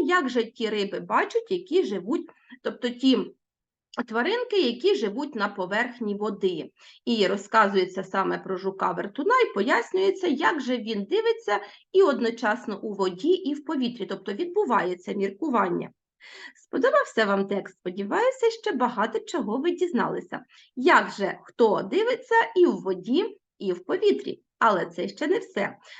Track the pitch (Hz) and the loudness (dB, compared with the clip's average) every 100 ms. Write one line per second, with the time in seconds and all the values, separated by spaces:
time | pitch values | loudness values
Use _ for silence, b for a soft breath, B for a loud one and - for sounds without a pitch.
0 | 294 359 262 240 220 - 214 214 196 180 | 4 2 2 0 -2 -4 -4 -2 -2 -4
1 | 175 233 392 466 453 359 - 339 277 196 | -2 0 0 -2 -2 -4 0 0 2 -2
2 | 180 302 - B B 247 - 208 247 240 | -2 -4 -6 B B -12 -10 -6 -6 2
3 | 269 233 175 - _ _ _ _ _ - | 4 4 2 -10 _ _ _ _ _ -10
4 | - 220 277 466 480 415 262 202 370 392 | -4 -2 0 -2 0 2 2 2 2 2
5 | 208 208 302 220 202 202 180 208 247 - | 0 -4 -6 -4 -4 -4 -4 -2 -2 -4
6 | 214 202 214 202 190 170 131 B B B | -6 -4 -4 0 -2 -2 -8 B B B
7 | - 233 185 202 - 220 202 196 185 - | -2 2 2 0 0 4 4 4 0 -2
8 | 185 196 180 175 190 185 190 190 185 175 | -4 -2 -2 -2 -6 -6 -6 -4 -2 -2
9 | 202 - 349 508 466 202 214 381 466 370 | -6 -4 2 2 2 0 0 0 0 0
10 | 392 359 349 254 - 320 240 247 208 208 | 2 2 0 0 0 0 -2 -4 -2 -6
11 | 196 392 453 453 - 415 B B _ 370 | -2 0 0 0 -2 -4 B B _ 4
12 | 359 233 226 233 226 214 - 196 226 190 | 6 4 0 0 -2 -2 -4 -8 -6 -2
13 | 185 175 302 370 - 294 - 311 240 - | -2 0 0 2 0 -6 -4 -2 -2 -4
14 | 190 196 - 202 349 381 359 208 170 180 | -8 -8 -6 -6 -4 -2 0 0 0 -4
15 | - 196 196 - 320 233 190 175 - - | -6 -4 -4 -4 -2 0 0 -2 -6 -14
16 | _ _ B B B - _ - 494 587 | _ _ B B B -20 _ 0 4 4
17 | 508 - 208 196 196 202 - - 180 185 | 2 0 2 2 0 -4 -6 -10 -8 -6
18 | 196 349 494 508 466 453 427 277 247 240 | -2 0 0 2 0 0 -2 0 0 0
19 | 226 440 - 330 208 240 330 349 359 233 | -2 -2 -4 -4 -2 -2 -2 0 0 0
20 | 170 180 - - b b b - 269 262 | -2 -4 -8 -12 b b b -2 4 4
21 | 196 - 190 - - - 226 175 190 294 | 4 -2 -4 -6 -6 2 4 4 0 0
22 | 453 508 - 453 453 370 339 190 180 180 | 0 -2 2 2 4 6 4 4 -2 -4
23 | 165 285 453 - _ - 196 180 - 370 | 0 0 0 -6 _ -8 -4 -4 -2 2
24 | 415 - - - _ - 226 190 165 - | 4 2 -2 -10 _ 0 2 2 -2 -4
25 | 196 - 302 381 - - 196 - B | -6 -4 -2 -2 -2 -4 -4 -6 B